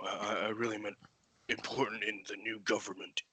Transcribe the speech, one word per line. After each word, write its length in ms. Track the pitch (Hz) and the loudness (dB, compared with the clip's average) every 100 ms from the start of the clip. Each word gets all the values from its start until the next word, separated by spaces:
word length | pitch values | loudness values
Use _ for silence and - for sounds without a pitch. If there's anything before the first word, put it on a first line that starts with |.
I, 140 | 95 101 | -2 0
I, 160 | 104 104 104 | 2 2 2
I 40 | |
really 280 | 110 117 107 | 2 0 0
meant 200 | 104 101 - _ _ _ - | -2 -6 -12 _ _ _ -2
important 540 | 120 - 135 120 110 | -2 0 2 2 2
in 200 | 104 104 - | -2 -2 -6
the 80 | 107 | -6
new 220 | 110 110 | -4 -2
government. 640 | 95 107 - 92 92 - - | 2 2 2 -8 -6 -4 -6